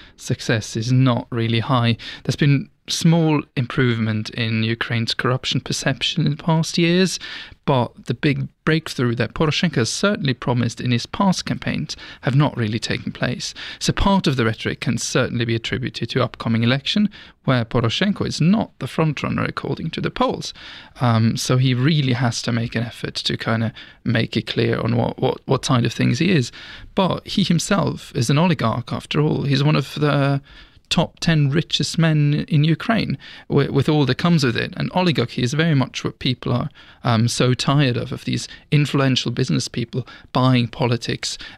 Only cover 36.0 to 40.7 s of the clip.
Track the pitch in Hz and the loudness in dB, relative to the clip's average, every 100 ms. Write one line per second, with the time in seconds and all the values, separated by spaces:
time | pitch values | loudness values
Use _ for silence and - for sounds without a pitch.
36 | - - 143 127 - 123 151 - - - | -8 -4 -4 -4 -2 -2 -2 -8 -20 -6
37 | 127 113 117 - 127 123 - 139 135 120 | 0 2 2 2 2 2 2 2 2 0
38 | 120 131 - 123 - - - 147 143 143 | -4 -8 -4 -6 -6 -14 0 2 2 2
39 | 135 127 - 120 127 143 - - 123 127 | 2 2 -2 -2 0 -2 -2 -6 -6 -6
40 | - - - 131 127 127 120 | -10 -14 -4 2 4 4 2